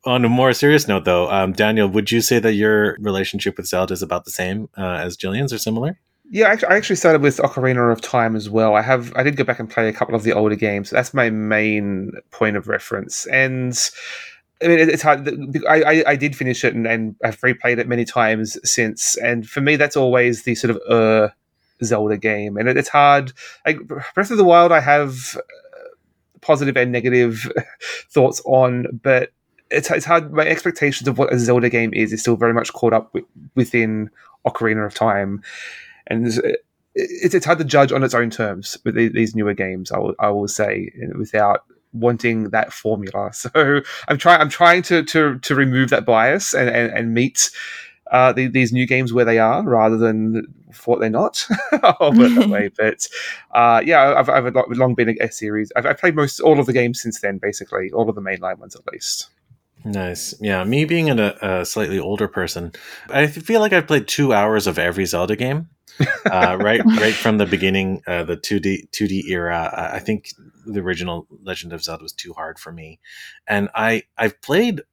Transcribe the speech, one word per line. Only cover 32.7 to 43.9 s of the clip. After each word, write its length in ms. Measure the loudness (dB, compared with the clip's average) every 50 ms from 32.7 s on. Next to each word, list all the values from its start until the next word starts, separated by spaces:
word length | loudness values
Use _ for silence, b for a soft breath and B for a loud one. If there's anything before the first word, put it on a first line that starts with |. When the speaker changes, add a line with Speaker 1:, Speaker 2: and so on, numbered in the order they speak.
| -6
Speaker 2:
caught 200 | 0 0 2 2
up 180 | 2 0 _ _
wi-, 140 | -10 -10 _ _ -20 -20 -6 _
within 560 | -2 -2 0 2 0 0 0 -2 -4 -6 -8 b b b b b b _
Ocarina 400 | -6 -4 -2 -2 0 0 0 -2
of 80 | -6 -4
Time. 480 | -2 0 0 0 0 -2 -4 -6 -8 B B B B B B B B B B B B B -6
And 200 | -4 -2 -2 -2
it's, 120 | -2 -2 -2 -2 -4 -4 _ _ _ _ _ _ _
it's, 400 | -6 -6 -6 -6 -2 -2 0 0
it's 100 | 0 0
hard 120 | 0 -2 -2
to 40 | -2
judge 280 | 2 4 4 4 4
on 120 | 2 0 0
its 100 | 0 0
own 160 | 0 -2 -2
terms 480 | -2 -4 -4 -4 -4 -8 -10 -12 -14 -6 _
with 120 | -4 0
the, 120 | 2 0 0
these 260 | 2 0 -2 0 0
newer 180 | -2 -2 -2 -2
games, 380 | -2 -4 -6 -6 -8 -8 -8
I 60 | -6 -4
will, 140 | -4 -4 -4 -2
I 100 | -2 0
will 180 | 0 0 -4 -4
say, 420 | -2 -2 -2 -2 -2 -4 -6 -10 _ -12 -12 -12 -8 -8
without 460 | -10 -4 0 0 2 2 2 0 _ _ _ _ _ _ -8
wanting 560 | 0 0 0 0 2 -2 -2 -2 -2 -4 -2
that 240 | -2 -2 -2 -2 -8
formula. 580 | -8 -4 -4 -4 -4 -6 -8 -6 -6 -6 -6 -8
<laughs> 0 |
So 480 | -10 -12 -2 _ 2 2 4 2 0 -2 B